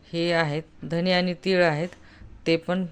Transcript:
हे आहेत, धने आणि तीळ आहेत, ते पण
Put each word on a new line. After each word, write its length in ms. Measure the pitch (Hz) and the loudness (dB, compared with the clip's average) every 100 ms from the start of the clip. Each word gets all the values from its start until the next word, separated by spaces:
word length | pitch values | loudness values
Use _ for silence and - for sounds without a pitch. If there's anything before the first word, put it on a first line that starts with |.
| - | -8
हे 200 | 170 170 | -4 0
आहेत, 300 | 170 160 147 160 - | 2 0 -2 -8 -16
धने 300 | - 170 180 | -6 -2 2
आणि 220 | 180 180 170 | 2 0 -2
तीळ 200 | 190 185 | 0 2
आहेत, 240 | 175 147 175 - - - - - - | 4 2 -4 -8 -20 -20 -20 -8 0
ते 100 | 165 | 0
पण 300 | 165 180 180 | 2 -2 -4